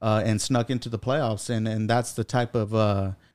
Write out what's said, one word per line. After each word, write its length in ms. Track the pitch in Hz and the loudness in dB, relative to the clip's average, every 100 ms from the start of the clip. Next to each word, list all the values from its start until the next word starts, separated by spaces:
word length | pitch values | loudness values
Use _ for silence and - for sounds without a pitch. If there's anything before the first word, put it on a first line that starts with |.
uh, 220 | 110 110 | 0 2
and 160 | 113 107 | 2 0
snuck 300 | - 127 117 | 2 0 0
into 180 | 127 123 | -4 -4
the 100 | 113 | -6
playoffs. 520 | 123 143 123 107 - | -2 0 0 -2 -2
And, 160 | 117 110 | -2 0
and 200 | 110 107 | 0 2
that's 220 | 117 120 | 2 0
the 120 | - | -4
type 300 | 110 127 120 | -2 0 0
of, 200 | 120 107 | -2 0
uh, 380 | 110 107 98 98 98 _ | 2 2 2 -2 -6 _